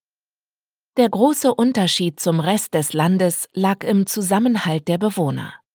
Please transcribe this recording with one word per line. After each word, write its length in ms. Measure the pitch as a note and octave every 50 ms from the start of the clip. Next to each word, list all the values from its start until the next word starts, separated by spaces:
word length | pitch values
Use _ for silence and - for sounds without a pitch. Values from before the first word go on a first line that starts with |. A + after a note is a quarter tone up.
| _ _ _ _ _ _ _ _ _ _ _ _ _ _ _ _ _ _ -
Der 120 | - B3 A3+
große 420 | - F#3+ A3+ C#4+ D4+ - - C4+ -
Unterschied 680 | - A3+ B3+ B3+ A3 F#3+ E3+ - - F#3 E3+ D3 -
zum 180 | - F3+ E3 E3
Rest 360 | D3+ E3+ G3+ G#3 - - -
des 180 | E3 D3+ - -
Landes 560 | D3+ D#3 E3+ F#3+ F#3 F#3 F3+ E3+ - - - -
lag 280 | F#3 F#3+ F#3+ G3 G3 -
im 240 | - A3 G3 G3
Zusammenhalt 800 | - - G#3+ G3+ F3+ G3 G3 A#3 B3+ A#3+ G#3 - F3+ D#3+ D#3+ D3+
der 120 | - E3+ E3+
Bewohner. 540 | G3 G#3+ G3 - E3+ C#3 C3 B2+ - - - - _ _